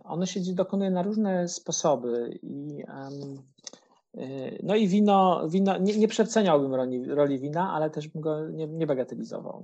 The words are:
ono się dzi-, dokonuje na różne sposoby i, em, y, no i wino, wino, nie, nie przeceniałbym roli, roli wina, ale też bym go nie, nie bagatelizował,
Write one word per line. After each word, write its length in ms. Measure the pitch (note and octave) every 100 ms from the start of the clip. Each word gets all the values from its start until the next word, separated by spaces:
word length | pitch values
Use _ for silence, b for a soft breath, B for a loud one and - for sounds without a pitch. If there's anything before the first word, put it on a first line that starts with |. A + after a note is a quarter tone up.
ono 220 | - D#3 F#3
się 160 | G3+
dzi-, 140 | F3+ F3+
dokonuje 360 | F#3 G3 G3
na 120 | F3+
różne 440 | F#3 G#3+ G#3 F#3 F3
sposoby 920 | - - - E3+ C3+ A#2+ A#2+ A#2 -
i, 400 | - C#3 D3 D3 -
em, 560 | C3+ C#3 C#3 C#3 C#3 C3 _ B B B B _ -
y, 360 | B2+ C3+ C3 -
no 120 | D#3+ G#3+
i 120 | G#3
wino, 600 | G3+ G#3 G3 F#3 E3+ D#3+
wino, 280 | F#3 G3 F3
nie, 200 | F#3+ G#3+
nie 100 | G#3+
przeceniałbym 680 | - A3+ A3 G3 D3 C3+ C3
roli, 300 | B2+ B2+ C3
roli 340 | C#3+ C#3+ C3+
wina, 340 | C#3 D#3 F#3+
ale 160 | D#3+ D#3
też 180 | D#3 D3+
bym 140 | D#3+
go 280 | D#3 D#3 D#3
nie, 180 | D#3+ D#3
nie 200 | D#3+ D#3
bagatelizował, 760 | C3 B2 A#2 A2+ A2+ - -